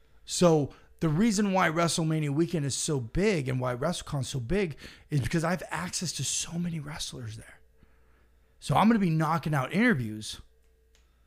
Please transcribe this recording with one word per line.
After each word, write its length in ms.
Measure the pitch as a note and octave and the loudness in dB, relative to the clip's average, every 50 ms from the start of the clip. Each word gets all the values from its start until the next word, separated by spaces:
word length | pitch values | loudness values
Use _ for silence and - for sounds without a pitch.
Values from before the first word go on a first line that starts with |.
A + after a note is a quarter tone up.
| - - - - - | -20 -20 -20 -20 -12
So 480 | - - - F3+ F3 D#3+ D#3 C#3 - - - - - - - | -8 0 4 6 6 6 6 2 0 -4 -12 -20 -20 -8 -4
the 80 | - E3 | -2 0
reason 420 | D3 D#3+ A3 A#3+ G3+ F#3+ G#3+ G3+ | 2 4 4 4 4 2 2 2
why 180 | F#3+ F#3 F3+ E3+ | 2 2 2 2
WrestleMania 600 | D#3 E3 E3+ E3 - - D#3+ D#3+ D#3+ D#3 D3+ C#3+ | 2 2 2 2 2 0 0 0 0 0 0 0
weekend 360 | C#3 D3 E3+ E3 - E3+ C#3+ | 0 0 0 0 0 -2 -2
is 100 | C#3 - | -2 -2
so 240 | - - - D#3 C3+ | -2 -2 -2 -2 -2
big 480 | A#2 A2 - E3 F#3+ A3 G3+ D#3 C3 B2+ | -4 -2 -2 0 2 2 2 0 0 -2
and 100 | B2+ B2+ | -2 -2
why 160 | B2+ B2+ B2 | -2 -2 -2
WrestleCon's 540 | A#2 C3+ E3 F3+ - - - - C#3+ B2 - | -2 -2 -2 -4 -4 -6 -6 -4 -4 -4 -4
so 100 | - C#3 | -4 -6
big 380 | A#2+ A2+ E3+ G3+ G#3 E3 C#3 - - - - - - - | -4 -2 0 0 0 -2 -4 -8 -16 -20 -20 -20 -8 -4
is 100 | D3+ D3 | -2 0
because 240 | A#2 - - E3+ D#3 | 0 0 0 0 0
I 60 | E3 | 0
have 140 | F#3 E3+ - - | -2 -2 -4 -6
access 440 | - D#3 F3 F3+ - - F3+ D3 - | -6 -6 -6 -6 -6 -6 -6 -6 -6
to 100 | - C3+ | -4 -4
so 300 | - - - - - E3+ | -4 -4 -4 -4 -4 -6
many 260 | E3+ F3 F3 E3 D#3+ | -6 -6 -4 -6 -8
wrestlers 560 | C#3 D3 D3+ - - - - C3+ B2 G#2+ G#2+ | -8 -10 -10 -10 -10 -10 -10 -10 -10 -12 -12
there. 240 | A2+ - - - - - _ _ _ - - _ _ _ _ _ _ _ _ _ _ _ _ _ _ | -12 -16 -18 -20 -20 -20 _ _ _ -20 -20 _ _ _ _ _ _ _ _ _ _ _ _ _ _
So 140 | - - C#3+ | -4 0 2
I'm 120 | C#3+ F3+ A3 | 4 6 6
gonna 120 | A#3 G#3+ | 6 6
be 100 | G3 F3 | 4 2
knocking 440 | D#3+ D#3+ D#3+ D3+ E3 E3 - E3 D3+ | 2 2 2 2 0 0 0 0 0
out 200 | C#3+ B2+ B2+ - | 0 0 0 0
interviews. 680 | F3+ A#3 B3+ - C3+ A#2+ G#2 G#2+ G#2+ G#2+ - - - - - _ _ _ _ _ _ _ _ _ _ _ _ _ _ _ | 2 4 4 4 2 0 -4 -6 -8 -10 -12 -12 -14 -16 -20 _ _ _ _ _ _ _ _ _ _ _ _ _ _ _